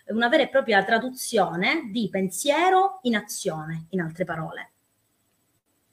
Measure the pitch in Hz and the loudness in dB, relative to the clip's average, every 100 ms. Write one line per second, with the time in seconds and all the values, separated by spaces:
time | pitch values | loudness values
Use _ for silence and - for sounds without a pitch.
0 | - 214 233 311 247 269 233 202 196 226 | -6 0 2 4 4 2 4 2 4 0
1 | 254 - - 220 175 165 214 320 247 214 | 0 -8 -2 0 2 0 0 -2 -4 -4
2 | 202 190 190 - 285 294 370 370 392 381 | -2 -2 -4 -2 0 2 4 4 4 0
3 | 247 220 - - 190 156 156 165 160 185 | -2 -2 -4 -8 -6 -6 -8 -10 -6 -4
4 | 160 165 170 165 160 175 - _ _ _ | -4 -4 -6 -6 -8 -10 -16 _ _ _
5 | _ _ _ _ _ _ _ _ _ | _ _ _ _ _ _ _ _ _